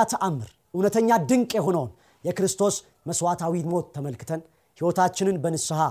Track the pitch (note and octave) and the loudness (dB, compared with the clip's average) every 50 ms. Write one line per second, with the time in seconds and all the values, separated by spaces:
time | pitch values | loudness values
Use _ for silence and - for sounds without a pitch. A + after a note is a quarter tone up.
0 | A3+ A3+ - - F#3+ F#3+ D#3 C3 G#2+ - - _ _ _ - F3 F#3+ G3+ G3+ A3+ | 2 2 0 -2 -2 -2 -2 -4 -6 -10 -14 _ _ _ -2 0 0 2 2 2
1 | A3+ A3+ A#3 A3 D#3 C3 B3+ B3+ A#3+ A#3+ - A3 D3+ F#3 F3+ E3 C3 G#2+ - _ | 4 4 4 2 4 2 2 2 2 2 0 0 0 2 2 0 0 -4 -8 _
2 | _ _ _ _ - E3 F3 - F#3+ F#3 - - G3 G#3 G3 - - _ _ _ | _ _ _ _ -6 -4 -2 0 0 0 0 2 2 0 0 -2 -6 _ _ _
3 | - - E3+ - E3 F3 F3 - F3 E3 E3+ F3 D#3 E3 E3+ F3 D3+ - - C#3+ | -10 -6 -4 -2 0 -2 -2 -2 -2 -2 -2 -2 -2 -2 -2 -2 -2 -4 -8 -8
4 | C#3 C#3+ B2 - - - D#3+ D#3+ E3 _ _ _ _ _ _ - D#3+ F3 F3 F#3+ | -8 -8 -8 -8 -8 -8 -8 -8 -8 _ _ _ _ _ _ -2 -2 0 2 4
5 | F#3 F3+ F3+ - G3 G3 G3 E3 C3+ E3+ E3 D3+ - - D#3+ D#3 D#3+ C3+ | 2 2 2 0 0 0 0 0 0 -2 -2 -2 -4 -2 0 0 0 0